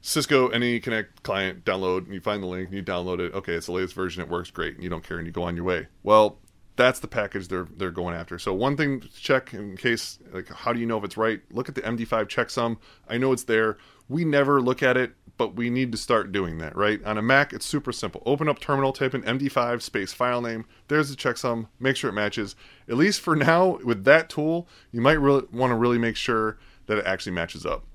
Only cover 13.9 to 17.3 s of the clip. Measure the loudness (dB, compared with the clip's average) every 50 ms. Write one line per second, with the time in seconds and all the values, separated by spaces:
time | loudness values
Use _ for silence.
13.9 | _ _ _ -6 -4 -2 0 2 4 4 4 6 4 4 4 2 0 2 2 4
14.9 | 4 4 0 -2 -6 _ _ -20 _ -4 -4 -4 -2 -4 -2 -2 0 0 0 -2
15.9 | -4 -8 0 2 2 2 2 0 -2 -2 -2 -2 -4 -6 -8 -6 -2 0 0 2
16.9 | 0 0 -2 -4 -4 -2 2 4